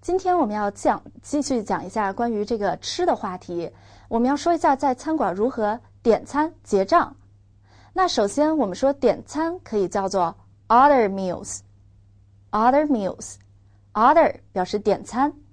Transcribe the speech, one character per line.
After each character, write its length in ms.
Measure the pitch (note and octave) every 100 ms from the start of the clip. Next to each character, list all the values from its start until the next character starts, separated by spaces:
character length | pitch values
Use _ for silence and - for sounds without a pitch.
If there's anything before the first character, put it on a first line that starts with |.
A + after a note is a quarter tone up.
今 160 | - F#4
天 200 | F#4+ F4+
我 80 | B3
们 100 | G#3
要 160 | G#3
讲， 320 | G3+ D4+ A3 - -
继 200 | - D4
续 200 | - B3+
讲 240 | G#3+ F3+ C3
一 40 |
下 240 | A3 G3+
关 180 | G3+ A#3+
于 140 | A3 G#3
这 120 | A#3
个 200 | G3+ E3+
吃 280 | - - F4
的 80 |
话 240 | A#3+ G#3 F3+
题。 320 | - F3 E3+ - - - -
我 100 | A3+
们 120 | B3
要 60 | C#4+
说 180 | E4+
一 40 | E4+
下 160 | E4
在 220 | C4+ C#4+ B3+
餐 220 | - D#4+
馆 180 | G#3+ F3+
如 140 | A3+
何 280 | C4 G#3 A3+ - _
点 240 | - G#3+ -
餐 280 | C#4 D#4 -
结 220 | - G3+ G3
账。 280 | E4+ - - _ _ _ _ _ - -
那 160 | - F#4
首 180 | - G3+
先 320 | G#3 D4+ D#4
我 80 | A3
们 80 |
说 200 | F3+ C4
点 280 | C#4 B3 F3+ -
餐 340 | D4 E4 F4
可 180 | - G#3+
以 120 | F#3
叫 180 | G#3 F#3+
做 260 | G3 E3+ - - _ _
order 400 | A#3 C#4 C#4 G#3+
meals，order 1800 | F#3+ F#3 E3+ G3 - - - - _ _ _ _ _ _ G#3 A#3 C4+ D4+
meals，order 1500 | B3 F#3+ - - - - - _ _ _ - A#3 D#4 D#4 - -
表 100 | -
示 160 | F3+ G#3
点 240 | G3+ G3
餐。 300 | - A3+ C#4+ D#4 -